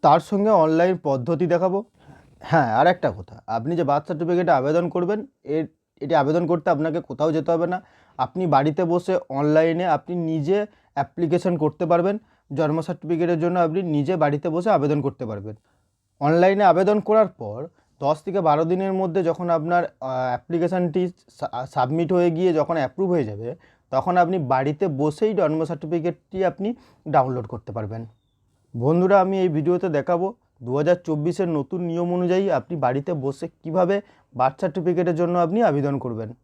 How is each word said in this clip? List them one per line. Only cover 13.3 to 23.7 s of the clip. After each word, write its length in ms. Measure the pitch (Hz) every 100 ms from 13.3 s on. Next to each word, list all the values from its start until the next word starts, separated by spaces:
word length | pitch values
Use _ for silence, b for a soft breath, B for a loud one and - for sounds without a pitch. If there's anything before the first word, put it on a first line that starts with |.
| 170
জন্য 180 | 170 180
আপনি 240 | 170 160
নিজে 340 | 180 151 143 185
বাড়িতে 320 | 151 143 170
বসে 220 | 160 180
আবেদন 300 | 185 139 147
করতে 260 | 139 - 120
পারবেন। 320 | 104 104 107 _ _ _ _ _ _
অনলাইনে 440 | 143 165 180 196
আবেদন 360 | 202 170 190 208
করার 260 | 208 214 208
পর 420 | - 110 110 160 _ _ _
দশ 220 | 139 151
থেকে 180 | - 190
বারো 240 | 160 147
দিনের 280 | 165 180 190
মধ্যে 300 | 190 185 165
যখন 280 | 170 160 175
আপনার, 340 | 165 156 175
আহ, 240 | 170 _ 131 131 127
অ্যাপ্লিকেশনটি 800 | 123 _ 165 170 185 180 156 180 - _
সা-, 380 | _ 147 120 131
সাবমিট 460 | - 127 160 165
হয়ে 180 | 180 175
গিয়ে 220 | 165 185
যখন 240 | 160 147 165
অ্যাপ্রুভ 340 | 127 - 190
হয়ে 140 | 175
যাবে, 300 | 117 104 117 170 b